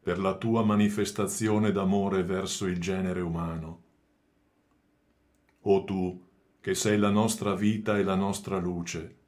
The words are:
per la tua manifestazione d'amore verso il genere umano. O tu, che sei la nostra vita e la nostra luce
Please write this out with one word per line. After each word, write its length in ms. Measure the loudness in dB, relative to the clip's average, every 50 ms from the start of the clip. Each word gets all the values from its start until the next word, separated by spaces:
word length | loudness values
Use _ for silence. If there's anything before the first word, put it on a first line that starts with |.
per 200 | _ -2 -2 0
la 160 | 0 -2 -2
tua 260 | 0 0 0 2 2 4
manifestazione 1080 | 4 4 4 4 2 2 0 -2 -2 -2 -4 -4 -2 -2 -2 0 2 2 4 4 2 2
d'amore 500 | 2 2 2 2 2 2 2 0 0 0
verso 440 | 0 -2 -4 -2 -4 -6 -4 -4
il 120 | -4 -4 -4
genere 400 | -2 -2 -2 -2 -2 -4 -2 -4
umano. 640 | -4 -4 -4 -4 -4 -4 -6 -8 -10 -12 -14 -16 -20 _ _ _ _ _ _ _ _ _ _ _ _ _ _ _ _ _ _ _ _ _ _ _ _ _ _ _ _ _ _ _ _ _ _ _ _
O 200 | 4 4 4 4
tu, 420 | 0 -2 -2 -2 -2 -4 -6 -14 _ _ _ _ _ _ _
che 160 | _ -4 -4
sei 200 | 0 2 2 4
la 140 | 4 4 4
nostra 460 | 4 4 2 2 0 -2 -2 -2 -2
vita 420 | 0 2 0 0 0 0 0 0 2
e 60 | 2
la 100 | 0 0
nostra 440 | 0 0 -2 -2 -4 -6 -4 -4 -4
luce 580 | -2 -4 -4 -6 -6 -8 -8 -8 -10 -10 -16 _ _